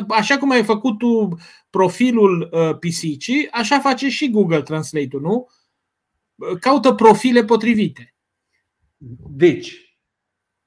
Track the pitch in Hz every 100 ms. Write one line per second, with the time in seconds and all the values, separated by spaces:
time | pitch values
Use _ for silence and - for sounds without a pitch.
0 | 202 220 214 277 277 254 208 214 262 208
1 | 240 226 196 170 - - _ 185 180 -
2 | 247 233 196 175 165 165 160 151 175 165
3 | 165 139 - 277 285 240 214 285 277 247
4 | 277 - 294 208 180 156 135 156 156 151
5 | 131 139 156 233 247 _ _ _ _ _
6 | _ _ _ - 175 180 254 277 254 -
7 | 226 208 254 240 214 226 226 220 175 -
8 | 120 _ _ _ _ _ _ _ _ _
9 | 127 120 - 135 170 120 - - _ _
10 | _ _ _ _ _ _